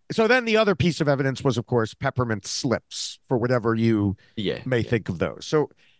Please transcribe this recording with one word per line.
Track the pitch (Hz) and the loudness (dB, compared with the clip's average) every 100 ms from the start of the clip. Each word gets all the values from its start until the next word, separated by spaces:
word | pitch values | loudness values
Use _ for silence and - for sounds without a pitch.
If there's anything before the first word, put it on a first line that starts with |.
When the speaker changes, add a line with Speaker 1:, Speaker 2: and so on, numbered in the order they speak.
| _ | _
Speaker 1:
so | - 220 | 0 2
then | 254 | 2
the | 226 214 | 4 2
other | 220 | 2
piece | 180 175 - | 2 0 2
of | 147 | 0
evidence | 135 135 123 | 2 0 0
was, | 139 117 | 0 -2
of | - | 0
course, | 123 110 | -2 -2
Peppermint's | - 139 - 120 104 - | -4 -4 -2 -2 -2 -4
slips, | - 135 107 - - - - _ | -4 -2 -2 -4 -10 -10 -12 _
for | 127 | -2
whatever | 123 123 110 | 0 0 0
you | 113 117 110 101 92 _ - | 2 2 4 2 -2 _ -6
Speaker 2:
Yeah, | 95 65 127 | -6 -4 -2
Speaker 1:
may | 123 | -2
Speaker 2:
yeah. | - | 0
Speaker 1:
think | 117 - | -2 -2
of | 85 | -4
those. | 85 - - | -4 -4 -2
So, | 156 143 _ _ _ | 0 0 _ _ _